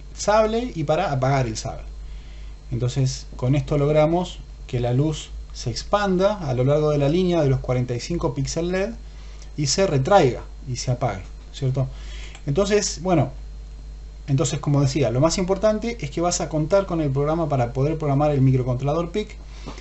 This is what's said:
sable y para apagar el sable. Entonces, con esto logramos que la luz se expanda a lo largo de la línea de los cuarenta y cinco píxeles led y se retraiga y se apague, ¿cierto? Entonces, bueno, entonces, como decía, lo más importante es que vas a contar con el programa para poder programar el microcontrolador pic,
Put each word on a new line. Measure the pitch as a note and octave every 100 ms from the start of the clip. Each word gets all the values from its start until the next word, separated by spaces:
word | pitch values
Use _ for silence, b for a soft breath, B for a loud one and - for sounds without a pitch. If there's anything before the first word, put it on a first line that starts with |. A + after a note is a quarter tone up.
| -
sable | - - A3 G#3+ A3+ B3+ D#3+
y |
para | D3 D#3+ F3+
apagar | C3 C3 C3+ A#2
el | A2
sable. | G#2+ D#2 - - B B B B B B -
Entonces, | A#2 B2 C3+ C3 - - -
con | B2 D3
esto | - D3
logramos | C#3+ D3+ D3+ F3 F3+ - - - -
que | B2
la | A#2+
luz | B2+ D#3 D3+ - - -
se | - A#2
expanda | A2+ - G#3 G3+ F3+ G3 G3+
a | D3
lo | B2 B2+
largo | D3 D3+
de | D3
la | C#3
línea | F3 F3+ E3+
de | C#3
los | C3
cuarenta | - B2+ B2 A#2+
y |
cinco | - E3+ E3
píxeles | C#3 C3 E3 F3
led | F#3 G#3 A3+ B B B B B -
y | C#3+
se | F#3+ F#3
retraiga | C#3 C3+ G3+ C3+ G#2 - - C3+
y | B2
se | -
apague, | A#2+ A#2+ F#2+ - - -
¿cierto? | - C3 C3+ C3 B B B B B C#3+
Entonces, | C#3+ G3 G#3 - -
bueno, | F#3 D#3+ C3 - - - - - - - - - -
entonces, | C3+ D3+ D3
como | D3+ C#3+
decía, | C3+ D#3 A#2
lo | B2
más | D#3+ G3+
importante | F3+ F#3+ G#3+ G#3+ A#3 A#3
es | A#3+
que | E3+
vas | F3 F3
a | D#3+
contar | D#3 D#3 G3 F#3+
con | E3+
el | D3
programa | C#3 D3 E3 D3+
para | C3+ A#2
poder | C3 C#3+ D#3
programar | D3 C#3 D3+
el | C#3
microcontrolador | C3 C3 B2 A#2+ C#3 D#3+ E3+
pic, | G#3+ G#3+ - B B B B